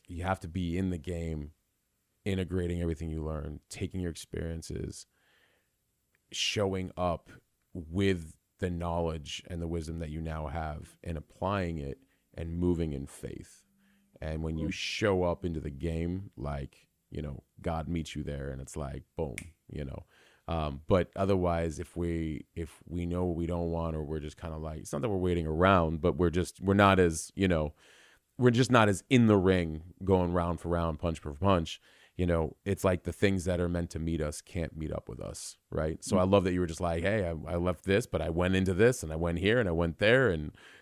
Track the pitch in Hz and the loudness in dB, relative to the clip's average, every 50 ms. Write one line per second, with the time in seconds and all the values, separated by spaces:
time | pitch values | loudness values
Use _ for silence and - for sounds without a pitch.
0 | _ - 92 82 87 95 95 - - 87 80 92 90 85 82 92 95 92 90 85 | _ -14 -10 -6 -4 -2 -2 -4 -4 -6 -4 -4 -2 -2 0 0 0 -2 -2 -4
1 | 71 92 90 85 85 82 80 76 73 76 - _ _ _ _ _ _ _ _ _ | -4 -6 -6 -4 -4 -4 -4 -6 -8 -10 -14 _ _ _ _ _ _ _ _ _
2 | _ _ _ _ - 101 95 95 92 80 92 92 87 87 87 85 85 85 82 78 | _ _ _ _ -6 -4 -2 -2 -2 -2 -2 -2 0 0 0 0 0 -2 -2 -2
3 | 82 80 78 80 78 78 78 76 76 76 76 76 - - - - 101 87 - 92 | -4 -6 -4 -4 -4 -4 -4 -6 -6 -8 -10 -12 -14 -14 -10 -8 -8 -6 -4 -4
4 | 90 85 80 - - - - 80 80 82 82 82 82 - - - - - - - | -4 -4 -6 -8 -10 -10 -8 -6 -6 -6 -6 -8 -8 -8 -8 -6 -6 -8 -8 -12
5 | - _ _ _ _ _ _ _ _ _ _ _ _ _ _ _ _ _ _ _ | -16 _ _ _ _ _ _ _ _ _ _ _ _ _ _ _ _ _ _ _
6 | _ _ _ _ _ - - - - - - 110 101 98 95 95 92 90 - - | _ _ _ _ _ -12 -6 -4 -4 -2 0 0 0 0 0 -2 -4 -6 -4 -2
7 | 90 87 82 80 _ - - - _ _ _ _ _ _ - 90 80 76 82 95 | 0 0 0 -2 _ -12 -20 -20 _ _ _ _ _ _ -12 -12 -10 -4 0 2
8 | 98 98 95 87 80 78 80 _ _ _ _ - 95 90 87 85 87 87 85 87 | 4 4 4 2 0 -10 -16 _ _ _ _ -6 -4 -4 -4 -2 -4 -2 -2 0
9 | 85 82 80 82 71 76 - - - - 90 85 85 82 85 85 78 76 82 82 | 0 -2 -2 -4 -8 -10 -12 -12 -10 -10 -8 -6 -6 -4 -4 -4 -4 -6 -6 -8
10 | 82 76 78 80 80 80 78 78 78 73 71 82 80 78 78 78 - - - _ | -8 -8 -6 -6 -6 -6 -6 -6 -6 -6 -6 -6 -6 -6 -8 -10 -12 -16 -18 _
11 | - 85 85 78 - _ - - 95 92 101 101 92 85 82 78 69 69 65 - | -10 -8 -8 -8 -8 _ -10 -6 -4 -2 0 0 -2 -2 -4 -4 -6 -6 -8 -10
12 | _ _ _ _ _ _ _ - 85 82 82 87 87 90 87 82 85 78 71 67 | _ _ _ _ _ _ _ -10 -8 -6 -2 0 2 2 2 2 0 -2 -2 -6
13 | 71 - - - - - - - - - - - _ _ _ _ _ _ _ _ | -8 -10 -12 -12 -12 -12 -12 -12 -14 -16 -20 -20 _ _ _ _ _ _ _ _
14 | _ _ _ - - 78 78 80 80 80 80 78 78 78 - - - - - - | _ _ _ -10 -8 -6 -4 -4 -2 -2 -2 -2 -2 -4 -4 -4 -6 -6 -4 0
15 | 107 104 98 92 90 87 85 - - 90 82 76 73 78 71 67 73 85 80 82 | 2 2 2 4 2 0 0 -2 -4 -4 -4 -4 -6 -8 -8 -6 -4 -4 -2 -2
16 | 82 85 90 95 101 101 - - 62 71 71 71 69 65 _ _ _ _ _ _ | -2 -2 -4 -4 -6 -10 -12 -10 -8 -6 -6 -6 -8 -10 _ _ _ _ _ _
17 | _ - - - 73 71 69 - - _ _ - 92 90 82 80 78 73 85 82 | _ -12 -10 -8 -8 -8 -8 -12 -14 _ _ -10 -6 -4 -4 -4 -4 -4 -4 -4
18 | 78 - - 78 73 71 73 69 67 69 67 65 65 65 - 82 76 67 69 69 | -4 -4 -6 -8 -8 -6 -6 -8 -6 -8 -8 -10 -10 -10 -8 -8 -8 -8 -8 -10
19 | - _ _ - 82 71 57 - - 80 - _ _ - - 73 73 67 67 - | -12 _ _ -6 -6 -6 -6 -10 -14 -16 -18 _ _ -14 -10 -10 -10 -8 -10 -12
20 | - _ _ _ _ _ _ _ _ - 85 82 78 76 69 69 - - 101 90 | -14 _ _ _ _ _ _ _ _ -4 -2 -2 -2 -2 -4 -6 -2 2 2 2
21 | 87 - - - 98 95 101 95 90 87 85 82 85 85 76 71 - - - 85 | 2 2 -2 -2 0 2 2 2 2 2 2 0 0 -2 -4 -6 -10 -10 -6 -4
22 | 87 85 85 82 80 80 78 65 - _ - 82 82 78 - - - - 82 87 | -4 -2 -2 -2 -2 -2 -4 -6 -10 _ -10 -10 -10 -10 -12 -18 -14 -8 -6 -4
23 | 87 85 85 87 90 90 85 80 85 80 87 85 85 85 82 82 82 82 80 78 | -4 -2 -2 -2 0 0 0 -2 -2 -2 -2 -2 -2 -2 -2 -2 -2 -4 -4 -4
24 | 76 71 78 78 73 76 - - - 82 80 78 78 78 78 76 - - - - | -4 -4 -6 -6 -6 -8 -12 -12 -12 -10 -8 -8 -8 -8 -8 -10 -10 -6 -6 -4
25 | 135 117 101 92 90 92 87 87 80 78 78 80 90 95 98 90 85 80 82 78 | -2 0 0 0 2 2 2 2 0 0 2 4 6 8 8 8 6 4 2 2
26 | 73 87 76 71 87 85 78 90 87 - - - 90 95 98 101 101 98 95 92 | 2 2 2 4 2 2 2 2 -2 -2 -4 -4 0 2 6 8 8 8 8 8
27 | 92 85 80 80 - - - - 98 95 87 80 78 76 - _ _ - - - | 6 6 4 0 -6 -8 -2 0 2 4 4 2 0 -2 -4 _ _ -20 -20 -20
28 | - - _ _ _ _ _ - 123 123 117 117 131 120 123 120 110 104 101 87 | -20 -20 _ _ _ _ _ 2 4 6 6 6 4 6 6 8 8 6 4 2
29 | - - 139 123 117 110 107 98 87 95 95 90 87 80 78 78 80 87 - - | 2 4 6 6 8 8 8 8 6 6 4 4 2 0 -4 -8 -10 -14 -16 -6
30 | 95 92 98 92 90 87 87 90 85 85 87 80 - 85 85 85 85 82 80 76 | 0 4 4 4 4 2 2 0 0 0 -2 -4 -4 -2 0 0 0 0 -2 -2
31 | - 85 82 78 - 76 71 71 92 98 98 87 80 - - - _ _ _ - | -2 -4 -4 -4 -6 -10 -6 0 2 4 4 4 2 0 -6 -12 _ _ _ -20
32 | _ _ _ - 90 87 85 82 80 73 - _ - 101 98 - - 98 92 87 | _ _ _ -2 0 2 2 2 0 -2 -4 _ -6 -4 -2 0 2 2 2 2
33 | - 87 82 - - 101 98 95 82 92 90 87 90 87 87 87 85 85 - 80 | -2 -6 -2 2 2 4 4 2 0 0 0 0 0 0 0 -2 -2 -4 -6 -4
34 | 80 82 82 78 76 73 76 - - - - 85 82 71 - 78 78 76 73 - | -4 -2 -2 -2 -2 -4 -6 -8 -12 -8 -6 -4 -4 -4 -6 -8 -8 -6 -6 -6
35 | - - 53 - 50 - - - - - - _ _ - - - 78 80 80 - | -8 -10 -10 -10 -10 -10 -12 -12 -14 -16 -16 _ _ -6 -4 -2 -2 -2 -2 -4
36 | - - 104 95 92 95 98 101 90 92 90 90 90 80 82 - 90 85 82 82 | -4 0 2 2 4 6 6 4 4 4 2 0 0 -2 -2 -4 -4 -2 -2 0
37 | 87 95 104 113 95 85 85 78 71 73 87 87 87 90 87 - - 95 98 101 | 0 0 0 0 0 -2 -4 -6 -6 -4 -2 -2 0 0 -2 -2 0 2 2 2
38 | - - - 85 80 82 82 85 90 90 95 95 95 90 95 85 107 120 131 - | 2 0 -2 -4 -2 -2 0 2 2 4 4 4 2 2 4 4 4 4 4 2
39 | - 80 78 80 85 85 85 85 90 98 113 127 113 92 82 82 85 85 78 - | -4 -6 -4 -2 -2 -2 0 2 2 2 4 4 2 0 2 0 0 0 0 2
40 | 98 107 120 131 135 113 87 80 73 76 - - - - - - | 4 6 6 6 6 4 2 0 -2 -6 -10 -14 -20 -20 -20 -20